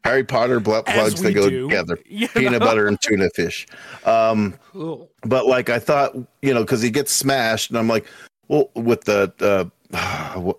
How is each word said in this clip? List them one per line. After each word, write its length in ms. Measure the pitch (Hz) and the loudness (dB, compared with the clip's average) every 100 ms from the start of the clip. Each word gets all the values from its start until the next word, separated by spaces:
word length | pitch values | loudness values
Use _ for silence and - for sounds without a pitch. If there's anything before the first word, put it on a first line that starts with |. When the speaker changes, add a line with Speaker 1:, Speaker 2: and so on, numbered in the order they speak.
| - | 2
Speaker 1:
Harry 180 | 131 | 0
Potter, 380 | 123 123 123 123 | 0 0 2 2
butt 260 | 104 107 - | 2 0 0
Speaker 2:
As 80 | 104 107 104 | 0 0 0
Speaker 1:
plugs, 60 | |
they 80 | 101 | 0
Speaker 2:
we 40 | |
Speaker 1:
go 160 | 101 98 | 2 2
Speaker 2:
do. 180 | 131 135 | 0 -2
Speaker 1:
together. 320 | 101 87 85 | -2 -2 -6
Speaker 2:
<laughs> 40 | - | -8
You 220 | 202 233 | -6 -4
Speaker 1:
Peanut 320 | 233 127 120 | 0 2 2
Speaker 2:
know? 40 | 113 | 2
Speaker 1:
butter 200 | 110 104 | 2 2
and 140 | 101 | 0
tuna 280 | - 104 92 | -2 0 0
fish. 360 | - 82 - - - - - - | -2 -6 -6 -14 -20 -20 -6 0
Um, 500 | 113 113 110 101 87 _ | 2 2 2 -2 -6 _
Speaker 2:
Cool. 380 | 196 160 139 - _ | -12 -10 -10 -16 _
Speaker 1:
but, 240 | 117 127 117 | -2 0 2
like, 220 | 127 123 | 2 2
I 100 | 120 | -2
thought, 360 | 113 143 139 135 120 _ | 0 0 0 -4 -16 _
you 120 | 135 | 0
know, 100 | 123 | 0
'cause 180 | 107 127 | 2 0
he 80 | 120 | 0
gets 220 | 120 135 | 0 -2
smashed, 580 | - 135 135 113 110 - | -2 0 0 0 -2 -2
and 80 | 120 | -2
I'm 120 | 113 | 0
like, 160 | 113 - - - _ _ | 0 -2 -20 -20 _ _
well, 220 | 147 143 - | 0 0 -2
with 280 | 117 113 | 0 0
the, 300 | - 104 98 _ | 2 2 2 _
uh, 1120 | 101 98 90 _ _ 87 90 85 78 92 90 | 2 2 0 _ _ -8 -6 -6 -8 -8 -6